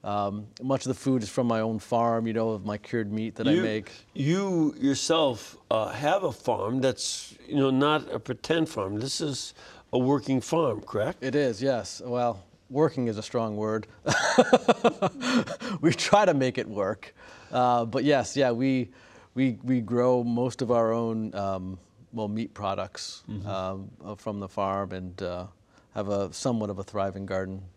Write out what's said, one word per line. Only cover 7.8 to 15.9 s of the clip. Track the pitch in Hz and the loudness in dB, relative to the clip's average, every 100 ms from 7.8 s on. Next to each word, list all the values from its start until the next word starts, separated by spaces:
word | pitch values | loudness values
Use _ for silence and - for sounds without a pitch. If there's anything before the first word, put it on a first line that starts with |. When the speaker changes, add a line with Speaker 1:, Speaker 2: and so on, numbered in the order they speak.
| 143 151 131 | 4 2 0
Speaker 2:
a | 120 | -8
pretend | - 120 - 165 156 | -6 -8 0 0 2
farm. | 117 95 104 | -2 -2 -2
This | 131 - | -4 -4
is | 156 131 - - - - - | -4 -6 -10 -14 -20 -20 -2
a | 120 | 2
working | 127 139 - 131 | 4 2 2 0
farm, | - 165 151 104 | 2 2 2 0
correct? | - 107 110 110 | -4 -2 -2 -2
Speaker 1:
It | 131 | -2
is, | 139 139 101 | 2 0 2
yes. | 135 123 98 - | 0 0 -2 -10
Well, | 123 123 120 104 - _ _ | -4 0 0 -2 -12 _ _
working | 135 156 - 120 | 2 2 2 -2
is | 104 | -2
a | |
strong | 107 123 113 104 | -2 -2 -2 -2
word. | 107 110 - - | -2 -2 -4 -8
<laughs> | - - - - - 240 - - 160 - 190 277 247 254 - - 240 190 | -2 0 2 4 6 4 4 2 2 2 -4 -2 0 0 0 -6 -8 0
We | 156 | 0